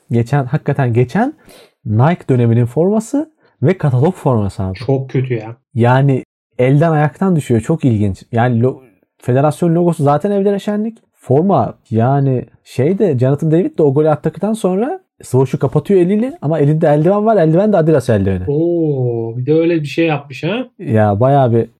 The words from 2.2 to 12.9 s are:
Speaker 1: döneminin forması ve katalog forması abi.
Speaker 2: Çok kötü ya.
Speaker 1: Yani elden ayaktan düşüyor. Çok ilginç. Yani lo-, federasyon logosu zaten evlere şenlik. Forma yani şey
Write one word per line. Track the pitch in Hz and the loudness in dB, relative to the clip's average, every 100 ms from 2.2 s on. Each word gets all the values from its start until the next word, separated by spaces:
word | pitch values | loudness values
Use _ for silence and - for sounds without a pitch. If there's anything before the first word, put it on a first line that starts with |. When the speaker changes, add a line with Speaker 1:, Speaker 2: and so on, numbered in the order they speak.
| - | 0
Speaker 1:
döneminin | 127 117 113 120 | 0 2 2 0
forması | 135 180 220 220 277 311 _ _ _ | 0 0 0 -2 -4 -6 _ _ _
ve | 131 185 | -2 0
katalog | 147 123 151 | 0 0 0
forması | 190 143 120 98 - | 0 0 0 -2 -4
abi. | 95 | -8
Speaker 2:
Çok | 95 113 135 131 | -8 -4 -4 -2
kötü | 139 131 | -4 -4
ya. | 120 107 117 _ | -6 -8 -16 _
Speaker 1:
Yani | 117 117 131 139 127 - _ _ - | -2 2 2 2 0 -4 _ _ -2
elden | 127 143 165 | 2 2 2
ayaktan | 156 151 - 190 170 | 2 -2 -2 -2 -2
düşüyor. | - 117 | 0 -2
Çok | - 165 | 0 -2
ilginç. | 143 107 104 95 - | 0 0 -2 -4 -6
Yani | 117 123 117 | -2 0 0
lo-, | 127 - 117 95 _ _ | 0 -2 -14 _ _ _
federasyon | - 127 147 147 175 | -2 0 0 0 0
logosu | 165 175 160 | 0 0 0
zaten | 139 147 202 | 0 0 0
evlere | 202 196 202 | -2 -2 -2
şenlik. | - 208 220 226 _ | -4 -4 -6 -10 _
Forma | _ - 131 190 165 107 - _ | _ -2 0 2 0 0 -6 _
yani | 110 117 139 139 127 - _ | 0 2 2 0 -2 -6 _
şey | _ - 135 | _ -2 -2